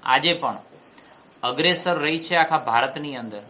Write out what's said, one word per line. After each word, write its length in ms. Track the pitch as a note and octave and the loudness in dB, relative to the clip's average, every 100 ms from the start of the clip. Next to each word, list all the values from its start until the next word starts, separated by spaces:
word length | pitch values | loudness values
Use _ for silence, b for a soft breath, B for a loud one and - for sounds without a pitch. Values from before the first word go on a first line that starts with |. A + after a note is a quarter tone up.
આજે 300 | - C3 D#3 | 2 2 4
પણ 240 | E3+ C3+ G2+ - - - B B B B _ | 0 -2 -6 -14 -20 -20 B B B B _
અગ્રેસર 560 | A#2+ B2 E3 E3+ F3+ E3 | -6 0 2 2 0 0
રહી 200 | D3 E3 | 0 -2
છે 160 | E3 F3 | 0 2
આખા 220 | D#3+ D#3 | 4 2
ભારતની 580 | B2 A#2 B2+ D3+ D3 C3 | 2 2 2 -2 -8 -8
અંદર. 260 | A2+ G#2 G2+ | -10 -12 -16